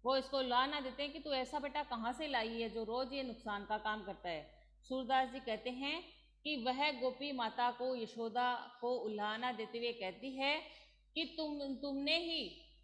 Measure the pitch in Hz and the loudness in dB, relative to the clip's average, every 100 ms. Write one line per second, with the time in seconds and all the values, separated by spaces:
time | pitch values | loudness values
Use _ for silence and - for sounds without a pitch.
0 | 240 269 262 269 254 247 269 294 262 254 | 4 2 2 0 4 6 4 2 -2 -4
1 | 285 302 294 269 254 294 285 285 285 233 | -4 -4 -2 0 0 -2 -2 -2 -2 0
2 | 226 254 302 254 226 226 226 226 220 240 | 0 0 0 2 2 0 -2 -2 0 0
3 | 254 277 262 220 220 202 202 214 214 214 | 0 -2 -4 -4 -4 -4 0 0 0 -2
4 | 190 190 180 160 - - - - - 262 | -4 -6 -4 -4 -6 -18 -20 -20 -4 -2
5 | 247 262 262 254 240 214 247 247 277 320 | 4 4 4 -2 -4 -2 -2 -4 -2 -4
6 | 349 - - _ 294 294 240 254 294 262 | -6 -20 -20 _ -4 0 0 2 2 2
7 | 254 254 285 262 226 - 240 240 254 254 | 0 0 -4 0 0 2 2 2 0 0
8 | 220 226 226 226 247 240 - - 240 247 | -2 -2 -2 2 2 2 -4 -2 0 2
9 | 220 208 208 220 254 220 214 226 240 233 | 0 0 0 2 0 0 -4 -2 -2 0
10 | 190 185 269 262 269 302 311 - - - | -4 -4 -6 0 2 2 -2 -18 -20 -20
11 | - - 320 - 302 294 277 262 285 277 | -6 -4 -2 -2 -2 0 -2 -2 -2 0
12 | 285 330 339 330 233 - - - | 4 2 2 -2 -2 -8 -20 -20